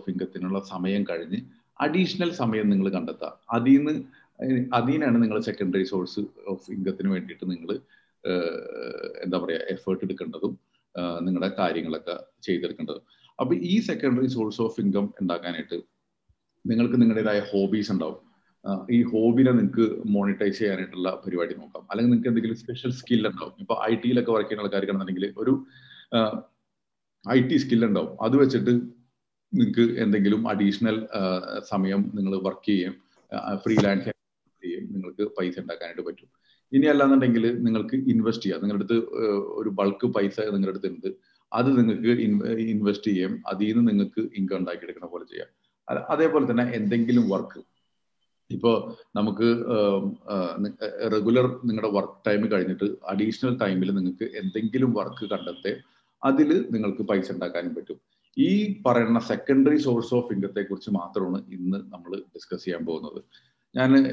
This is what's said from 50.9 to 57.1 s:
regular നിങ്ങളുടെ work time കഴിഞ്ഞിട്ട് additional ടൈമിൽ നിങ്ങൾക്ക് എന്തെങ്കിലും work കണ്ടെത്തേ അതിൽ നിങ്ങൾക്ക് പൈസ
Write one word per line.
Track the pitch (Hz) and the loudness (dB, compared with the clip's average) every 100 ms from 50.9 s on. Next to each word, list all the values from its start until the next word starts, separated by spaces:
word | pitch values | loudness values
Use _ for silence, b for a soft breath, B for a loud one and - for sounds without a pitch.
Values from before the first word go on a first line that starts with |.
| - 113 | -4 -2
regular | 107 107 123 127 127 120 | 0 4 4 2 0 -2
നിങ്ങളുടെ | 110 107 | -2 0
work | 101 95 - 110 | 0 -2 -4 0
time | 104 107 | 2 2
കഴിഞ്ഞിട്ട് | 98 90 90 101 - 90 | 0 0 -2 -2 -4 -4
additional | 98 107 110 127 127 | 0 0 0 -2 0
ടൈമിൽ | 101 92 92 | 0 2 0
നിങ്ങൾക്ക് | 98 90 90 | 0 -2 -4
എന്തെങ്കിലും | 113 107 95 110 110 127 127 | -6 -6 -6 -4 -2 2 2
work | 104 92 - 104 | 0 -4 -8 -6
കണ്ടെത്തേ | 95 87 - 98 - - _ _ _ | -6 -6 -8 -6 -6 -12 _ _ _
അതിൽ | 135 135 151 185 160 | 0 4 4 4 2
നിങ്ങൾക്ക് | 113 104 95 | -2 -2 -2
പൈസ | 104 | 0